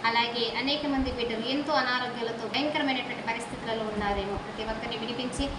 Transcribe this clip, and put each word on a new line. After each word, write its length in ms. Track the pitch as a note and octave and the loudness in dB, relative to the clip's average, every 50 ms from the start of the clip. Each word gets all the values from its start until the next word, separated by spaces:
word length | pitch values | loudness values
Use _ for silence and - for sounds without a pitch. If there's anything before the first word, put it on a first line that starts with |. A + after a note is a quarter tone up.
| - | 2
అలాగే 360 | A3+ A#3 A#3 A#3 A#3+ A#3+ A#3+ A3+ A3+ A3 A3+ | 4 4 4 2 2 2 0 0 0 0 0
అనేక 220 | B3+ C#4 D4 D4+ D4 C#4+ C#4 | 2 2 2 2 2 2 2
మంది 180 | C4 B3+ B3+ | 2 2 0
బిడ్డలు 340 | A#3+ A#3+ A#3 A#3 A3+ A3 A3+ B3 C4+ | 0 0 0 0 0 0 0 0 0
ఎంతో 200 | D4 C#4+ D4+ D4+ | 0 2 4 4
అనారోగ్యాలతో 760 | C4+ B3 B3 B3 B3 B3 B3 A#3 A#3+ A3+ A3 A3+ A3+ A3+ G3+ G#3+ | 4 4 4 2 2 0 -2 -2 -2 -2 -4 -4 -4 -4 -2 0
భయంకరమైనటువంటి 760 | C4 D4 D4+ D4+ D4+ C#4+ C4+ B3+ B3 - B3 A#3+ A#3 A3+ A3+ | 0 0 2 2 2 2 2 2 0 -2 -4 -6 -4 -2 -2
పరిస్థితులలో 560 | A#3 A#3+ A#3 - - - A3+ A3+ A3+ A3+ A3 G#3+ G#3 | -2 -2 -4 -6 -8 -6 -4 -2 -2 -2 -2 -2 -2
ఉన్నారేమో, 420 | G#3 G#3 G3+ G3+ G3+ G3 G3+ G3+ G3 - | 0 0 0 0 0 0 -2 -2 -4 -4
ప్రతి 240 | A3 A3 A3 A3 A3 | -6 -6 -4 -4 -4
ఒక్కరిని 260 | A3 A3+ A#3 A3+ A3+ A3 A3+ | -4 -4 -4 -4 -4 -4 -4
విడిపించి 440 | A3 A#3 C4+ B3 B3+ - - C#4 C#4 C4+ | -4 -4 -4 -4 -4 0 0 -2 -2 -2